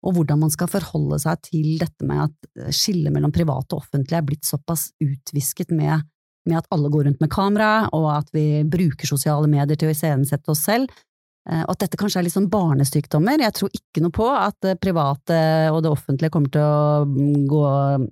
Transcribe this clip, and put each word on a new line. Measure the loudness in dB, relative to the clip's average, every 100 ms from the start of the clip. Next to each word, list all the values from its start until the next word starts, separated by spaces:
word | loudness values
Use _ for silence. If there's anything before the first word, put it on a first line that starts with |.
og | -2 0
hvordan | 2 2
man | 2
skal | 0 -2
forholde | -4 -4 -4 -2 -2
seg | -2 -4
til | -4 -2 -2 -2
dette | -4 -4 -4
med | -2
at, | -2 -6 -20
eh, | -12 -6
skillet | -4 -2 0 0
mellom | 0 0
privat | 0 0 -2 -4
og | -8
offentlig | -6 -4 -2 -2
er |
blitt | -2 -4 -6
såpass | -6 -6 -6 -6 -6
utvisket | -4 -4 -6 -6 -6 -6 -4
med, | -2 0 0 -4 _ _ _ -2
med | -2
at | 0
alle | -2 2
går | 2 2
rundt | 2
med | 0
kamera, | 0 0 2 2 2 2
og | 0 0
at | 0 -2
vi | 0 2 2
bruker | 0 2 0 0 -4
sosiale | -2 0 2 2
medier | 2 2 0
til | 0
å |
iscenesette | 0 0 0 0 -2 -2
oss | -2
selv, | 0 0 -2 -8 _ _ _ _ -6
eh, | -4 -4
og |
at | -2
dette | -4 -2
kanskje | -2 0
er | -2
litt | 0
sånn | 0
barnesykdommer. | 2 2 2 2 0 0 0 2 2
Jeg | 0 -2
tror | -6 -6
ikke | _ -2 0
noe | 0
på | 0
at | 2 0 -2
det | -2 0
private | 0 0 0 -2 0 2 4 2 2
og | 2
det | 0
offentlige | -2 -2 -2 0
kommer | 0 0 2
til |
å, | 2 2 2 2
mm, | 2 0 2 2 2
gå, | 2 2 2 2 0 -2